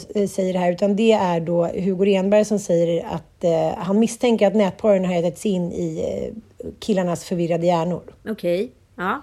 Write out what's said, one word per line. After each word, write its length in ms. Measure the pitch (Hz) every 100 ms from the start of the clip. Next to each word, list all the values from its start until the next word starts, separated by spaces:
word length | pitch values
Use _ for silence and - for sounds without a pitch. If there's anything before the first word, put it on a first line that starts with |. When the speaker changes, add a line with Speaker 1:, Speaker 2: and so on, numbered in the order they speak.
| - 214
Speaker 1:
eh, 120 | 196
säger 260 | - 185
det 60 | 185
här, 120 | 180
utan 240 | 175 202 202
det 160 | 226
är 280 | 220 180 170
då 260 | 165 170 170
Hugo 380 | - 190 180 196
Renberg 400 | 190 190 208 214
som 140 | 208
säger 460 | 202 170 170 165 -
att, 380 | 170 - -
eh, 340 | 175 165 160 -
han 220 | 175 202
misstänker 480 | 226 - 247 220 202
att 80 | 196
nätporren 500 | 196 196 226 196 185
har 100 | 175
ätit 220 | 170 170
sig 140 | 214
in 200 | 185 170
i, 280 | 170 170 160
eh, 360 | - - 64 - - - - -
killarnas 440 | - 190 180 165 -
förvirrade 400 | 180 170 170 175
hjärnor. 360 | 170 165 175 - - -
Speaker 2:
Okej. 420 | 214 175 175 247 - _ -
Ja, 200 | 180 254